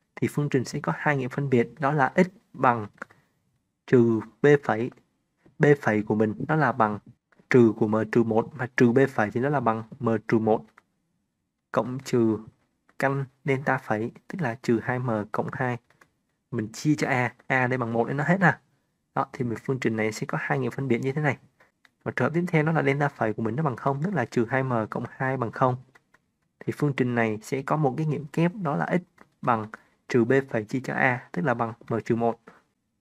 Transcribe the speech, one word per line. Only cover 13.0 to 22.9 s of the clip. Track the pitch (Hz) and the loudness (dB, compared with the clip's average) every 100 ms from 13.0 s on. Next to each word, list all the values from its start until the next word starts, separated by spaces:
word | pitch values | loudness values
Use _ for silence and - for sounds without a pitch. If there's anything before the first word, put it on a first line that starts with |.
| 135 139 131 _ 147 | -2 -2 -6 _ -4
delta | 135 143 131 | -2 0 -2
phẩy, | - 107 120 - _ | -2 -4 -4 -10 _
tức | 196 | -6
là | 131 117 | -6 -4
trừ | - 113 | 0 0
hai | 117 123 | 0 -4
m | 123 107 101 | -2 -2 -2
cộng | - - | -6 -6
hai. | - 127 120 - _ _ _ _ _ _ | -4 -4 -4 -10 _ _ _ _ _ _
Mình | 117 110 | -8 -6
chia | - 151 147 | -4 0 0
cho | - | 0
a, | 127 120 - - | 0 -2 -6 -2
a | 135 123 | 0 2
đây | 127 | 0
bằng | 117 | -2
một | 117 117 | 0 0
nên | 139 | -2
nó | |
hết | 151 190 | 0 2
ha. | 175 - _ _ _ _ _ 135 | 2 2 _ _ _ _ _ -6
Đó, | 135 | -6
thì | - 123 | -4 -4
mình, | 107 - | -4 -4
phương | 131 | -2
trình | 127 110 | -2 0
này | 110 | -2
sẽ | 107 - | -4 -6
có | 151 | -6
hai | - 143 | -2 -2
nghiệm | 123 | -2
phân | - 135 | -4 -2
biệt | 117 | 0
như | 131 | 0
thế | 151 | -2
này. | 147 117 _ _ _ _ _ _ | -2 -4 _ _ _ _ _ _
Và | 120 - | -8 -2
trường | 127 | -2
hợp | |
tiếp | 160 175 | 0 0
theo | 160 | 0
đó | 151 | 2
là | 156 | 2
delta | 139 | 2